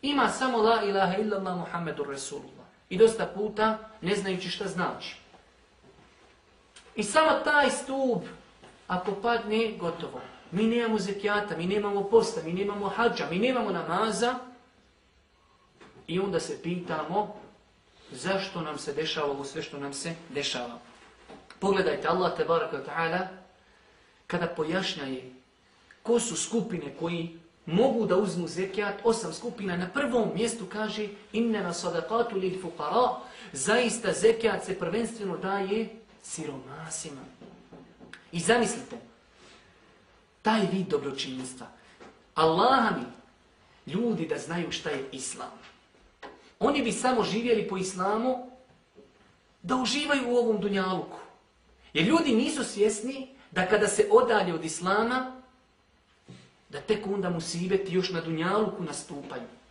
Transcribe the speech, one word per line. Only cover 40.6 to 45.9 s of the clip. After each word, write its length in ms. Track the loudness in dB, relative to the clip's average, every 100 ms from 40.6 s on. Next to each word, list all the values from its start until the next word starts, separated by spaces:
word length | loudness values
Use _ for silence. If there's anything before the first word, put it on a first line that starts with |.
| 2
vid 160 | 0 0
dobročinjstva. 800 | -2 -2 -6 -8 -8 -10 -14 -18 -20 -20 -20 -20 -20 _
Allaha 600 | 2 4 6 6 6 4 0
mi, 80 | -6 -14 -20 _ _ _ _ _ -6
ljudi 340 | -2 0 0 -2
da 120 | -4
znaju 340 | -4 -4 -4
šta 180 | -4 -4
je 180 | -6 -6
islam. 460 | -8 -10 -10 -12 -14 -20 -20 _